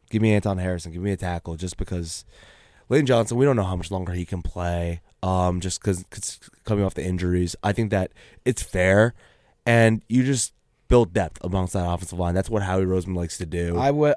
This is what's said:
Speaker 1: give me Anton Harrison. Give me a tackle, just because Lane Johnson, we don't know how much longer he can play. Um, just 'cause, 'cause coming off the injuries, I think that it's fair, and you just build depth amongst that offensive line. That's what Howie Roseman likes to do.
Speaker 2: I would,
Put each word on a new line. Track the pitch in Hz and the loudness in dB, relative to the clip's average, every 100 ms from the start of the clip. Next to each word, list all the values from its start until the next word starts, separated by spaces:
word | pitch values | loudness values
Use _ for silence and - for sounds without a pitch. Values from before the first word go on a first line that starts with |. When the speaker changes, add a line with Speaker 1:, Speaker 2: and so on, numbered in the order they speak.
| - | -4
Speaker 1:
give | 110 | 0
me | 110 | 4
Anton | 104 104 95 | 4 2 -2
Harrison. | 92 90 82 | -2 -4 -8
Give | 82 | -6
me | 98 | -4
a | 95 | -4
tackle, | 92 87 85 82 | -4 -6 -8 -8
just | 90 - | -8 -6
because | - 90 85 - - - - - _ _ _ | -4 -4 -6 -10 -14 -20 -20 -20 _ _ _
Lane | 135 135 | 0 4
Johnson, | 120 113 120 | 2 2 2
we | 143 | 2
don't | 123 | 2
know | |
how | 92 92 | 0 -2
much | 85 | -4
longer | 95 90 | -6 -4
he | 90 87 | -6 -6
can | 92 | -6
play. | - - 87 87 85 85 - _ | -6 -4 -4 -2 -4 -6 -10 _
Um, | 95 92 90 90 | -2 0 0 0
just | 90 - | -4 -4
'cause, | - 90 90 | -2 -4 -6
'cause | - - - - _ - | -12 -12 -12 -20 _ -4
coming | 104 | 0
off | 98 | 0
the | - 87 | -2 -4
injuries, | 92 90 90 87 - | -2 0 0 0 -2
I | 104 | -2
think | 101 110 | -2 0
that | 98 92 - - - | 0 -2 -8 -20 -6
it's | - 120 | -4 -2
fair, | - 92 92 98 117 - _ _ _ _ - | -4 0 4 6 4 2 _ _ _ _ 2
and | 117 113 110 - | 4 6 2 0
you | 123 | 2
just | 127 135 - - _ _ _ | 2 0 -4 -8 _ _ _
build | 123 107 | 6 6
depth | 87 87 - | 2 -2 -4
amongst | 92 95 92 | -4 -2 -2
that | 98 87 | -2 -2
offensive | 87 90 90 | -4 -6 -4
line. | 87 90 | -2 0
That's | 98 | 0
what | 110 | -2
Howie | 95 95 92 | 0 0 0
Roseman | 95 90 90 | 0 -2 -4
likes | 85 - | -4 -6
to | 85 | -8
do. | 85 85 87 | -4 -4 0
Speaker 2:
I | 135 | 0
would, | 147 147 | 2 2